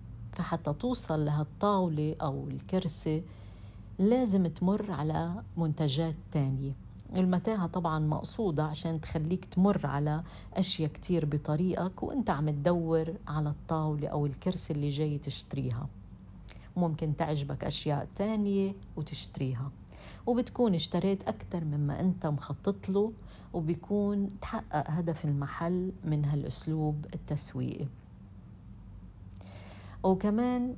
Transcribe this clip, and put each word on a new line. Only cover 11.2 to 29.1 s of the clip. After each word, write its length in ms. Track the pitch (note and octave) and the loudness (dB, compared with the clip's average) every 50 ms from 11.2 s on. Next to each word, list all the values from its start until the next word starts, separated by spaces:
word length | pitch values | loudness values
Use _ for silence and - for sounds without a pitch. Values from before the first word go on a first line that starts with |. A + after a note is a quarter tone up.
| D#3 | 4
بطريقك 760 | D3+ D3 D3 - - D3+ D3+ F#3 F#3 - - E3+ F#3 F#3 - - | 4 2 2 2 2 2 4 4 2 2 2 0 -2 -2 -2 -4
وإنت 280 | - - C#4 A3 - | -2 0 0 2 2
عم 200 | E3+ C#3+ D3+ D3+ | 2 2 2 2
تدور 640 | D3 C#3+ C#3+ F3 F3 F3 E3 D#3+ E3 D#3+ D#3+ D#3+ E3 G#3 - - | 2 4 4 4 4 4 4 4 4 4 4 2 -4 -6 -6 -2
على 200 | D3 D#3 D#3 D3 | 0 0 2 0
الطاولة 600 | D3 - - - E3 D#3+ D#3 D3+ D3+ D3 D3 - | 0 -2 -2 -2 0 2 2 2 0 0 0 0
أو 180 | - D3+ D3 | 0 2 2
الكرسي 460 | C#3+ C3 - - F#3+ F3+ F3 - - D#3+ | 0 0 0 -2 -2 -2 -2 -2 -2 -2
اللي 180 | D3 C#3+ D3 | 0 0 0
جاي 280 | C#3 C#3+ D#3 D3+ D3 C#3+ | 2 2 2 0 0 -2
تشتريها. 680 | - C#3 - - - - - C#3 C3 B2+ A#2 A2+ - - - - - - - - - - - - - - - - - - - | -2 -4 -6 -6 -8 -6 -4 -2 -2 0 -2 -2 -4 -6 -8 -12 -16 -16 -16 -16 -16 -16 -16 -16 -14 -14 -14 -16 -14 -6 0
ممكن 400 | F3+ F3+ E3 D#3 - E3 D3+ D3 | 2 2 2 2 2 2 0 2
تعجبك 480 | - E3 D3+ D3+ D3 C#3 C#3 C#3+ - - | 2 2 2 2 0 0 -2 -2 -2 -2
أشياء 440 | - D3 - - D3+ D3 C#3+ - - - | -2 -2 -2 0 0 0 0 0 -4 -4
تانية 580 | - G3 G#3+ A3 G#3+ G#3 G3+ G3 G3 G3 G3 G3 - - - - | -2 0 0 2 2 2 2 4 4 2 2 0 -4 -10 -10 -8
وتشتريها، 720 | - D3+ - - - - - - - C#3+ C3 B2+ A#2 C3+ C#3 - - - - - - - - - - - | -6 -6 -6 -6 -8 -10 -8 -6 -4 -2 -2 -2 -2 -4 -6 -8 -12 -16 -16 -16 -16 -16 -16 -14 -6 0
وبتكون 480 | - B3 A#3 A#3+ - - - B3 A3 F3+ | 0 2 2 0 0 2 2 4 4 4
اشتريت 540 | E3+ E3+ - - F3 F3+ F#3+ G3 G3 - - | 4 2 2 0 2 4 4 2 2 0 -4
أكتر 360 | G#3+ - - - - F3 D#3+ | -4 -4 -6 -4 -4 -2 0
مما 360 | D3+ D3 D3 D3 C#3+ C#3+ - | 0 0 2 2 2 2 2
أنت 260 | E3+ F#3+ F3+ - - | 2 2 2 2 0
مخطط 600 | D#3+ D3+ C#3+ - - D3+ - - G3 G3 G3+ - - | 0 0 -2 -2 -4 -8 -4 -2 -2 -2 -2 0 0
له، 240 | F#3+ G3 G#3 A3+ A3+ - - - - - - - - | 2 2 2 2 0 -6 -14 -16 -16 -18 -12 -6 -4
وبيكون 800 | F3 D#3+ D3+ E3+ D#3+ - - G3+ G#3 G3+ G3+ G3+ G3+ G3+ G3 G3 - | -2 0 0 -2 -2 -2 0 0 2 2 2 2 0 0 -2 -4 -6
تحقق 500 | - - - A3 - - - D3+ C#3 - | -8 -6 -6 -6 -4 -2 0 0 0 0
هدف 340 | D3+ F3 E3+ E3 D#3+ - - | 0 0 0 0 0 0 0
المحل 680 | D3+ C#3+ C#3 C#3+ C#3+ - - E3 E3+ F3+ F3+ F3+ F#3 F#3+ - - | 0 0 0 0 -2 -4 -2 0 0 0 0 0 -2 -4 -4 -2
من 200 | D#3 D3+ D3 D3 | 0 2 2 2
هالأسلوب 840 | C#3+ D3 C#3+ C3+ - C3 - - D#3+ D#3 D#3+ D3+ D3+ D3+ D3 D3+ - - | 2 2 0 0 -2 -6 -6 -2 -2 0 2 2 2 0 -2 -4 -6 -8
التسويقي. 720 | F3+ - - D#3 D3 - - - C3 B2+ B2+ - - - C3+ - - - - - - - - - - - - - - - - - - - - - - - - | -8 -4 -4 -4 -4 -4 -4 -4 -2 -2 -2 -2 -4 -4 -6 -6 -10 -16 -18 -18 -18 -18 -18 -16 -16 -16 -16 -16 -16 -16 -16 -16 -16 -16 -16 -16 -14 -16 -16